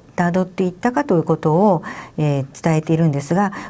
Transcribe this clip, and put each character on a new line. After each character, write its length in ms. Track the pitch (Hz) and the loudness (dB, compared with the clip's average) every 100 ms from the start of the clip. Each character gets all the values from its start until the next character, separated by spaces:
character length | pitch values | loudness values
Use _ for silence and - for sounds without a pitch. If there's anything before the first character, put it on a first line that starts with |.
| - | -12
た 160 | - 175 | -2 0
ど 120 | 180 | 0
っ 40 | 185 | -2
て 160 | - | -2
い 60 | 185 | -4
っ 40 | |
た 200 | 180 247 | -2 -2
か 100 | 254 | -2
と 140 | 285 175 | 0 2
い 20 | |
う 40 | |
こ 120 | 151 156 | 2 0
と 180 | 160 | 2
を、 280 | 160 208 170 - - - - | 4 4 2 -2 -14 -12 -2
え 240 | 151 139 | 0 0
ー、 200 | 135 - | -4 -4
伝 140 | 165 156 | 0 0
え 60 | |
て 120 | 156 | 0
い 20 | 160 | 2
る 120 | 165 | 2
ん 20 | |
で 100 | 143 | 0
す 140 | 143 | -2
が、 180 | 175 202 - - | 0 0 -4 -6